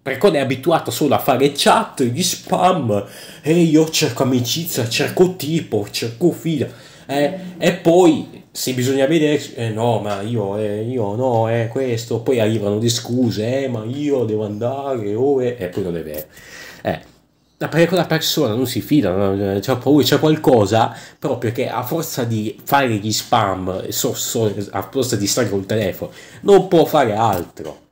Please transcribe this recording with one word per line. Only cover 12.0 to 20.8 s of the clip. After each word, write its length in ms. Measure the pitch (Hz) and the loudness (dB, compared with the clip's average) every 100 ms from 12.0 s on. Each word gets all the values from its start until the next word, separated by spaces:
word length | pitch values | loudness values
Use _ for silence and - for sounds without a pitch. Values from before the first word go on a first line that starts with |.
| - 117 | -4 -4
poi 200 | 117 127 | 0 2
arrivano 380 | 107 110 101 104 | 2 0 0 0
le 100 | 117 | 0
scuse, 760 | 113 - 123 120 95 107 131 | -2 -2 0 0 0 -2 -2
eh, 40 | 135 | -2
ma 160 | 113 | -6
io 400 | 107 135 147 135 | -6 -6 -2 0
devo 220 | 110 107 107 | 0 -2 -4
andare, 680 | 104 120 135 139 131 101 | -4 -4 -4 -6 -4 -4
oh, 280 | 107 135 139 | -2 2 2
eh, 140 | 123 120 | 0 -4
e 80 | 90 | -6
poi 160 | - | -4
non 140 | 92 85 | -4 -4
è 40 | |
vero, 240 | 80 78 78 - - - - - | -8 -12 -16 -20 -20 -20 -20 -10
eh. 180 | - 82 - _ _ _ _ _ | -6 -6 -10 _ _ _ _ _
Ma 100 | 147 | -4
perché 200 | 151 170 | 2 2
quella 180 | 180 156 | 2 0
persona 480 | 160 - - 135 | -2 -2 -2 0
non 120 | 107 127 | 0 -2
si 140 | 113 | -4
fida, 340 | - 147 101 | 0 2 2
no? 440 | 90 101 98 101 98 | 0 0 0 0 -2
C'ha 160 | 98 123 | -2 -2
paura, 280 | 131 147 | 2 2
c'è 140 | 127 143 | 4 2
qualcosa, 800 | 156 156 - 127 98 110 | 2 2 4 4 4 2